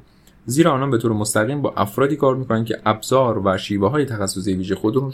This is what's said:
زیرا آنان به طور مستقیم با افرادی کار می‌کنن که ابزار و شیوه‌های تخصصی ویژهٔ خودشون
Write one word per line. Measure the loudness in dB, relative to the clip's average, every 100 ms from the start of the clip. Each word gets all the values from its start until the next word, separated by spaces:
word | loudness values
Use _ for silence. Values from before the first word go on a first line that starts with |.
| -12 _ _ _ -2
زیرا | 2 4
آنان | 2 2
به | 0
طور | 0
مستقیم | 0 0 0 0 0
با | -4 -2
افرادی | -2 0 0 2
کار | 2 0
می‌کنن | 0 -2
که | -2 -2 -2
ابزار | -2 0 2 2 2 0
و | 0
شیوه‌های | -2 0 2 2
تخصصی | -2 -4 -4 -4 -2
ویژهٔ | -2 -2
خودشون | -2 0 0 -2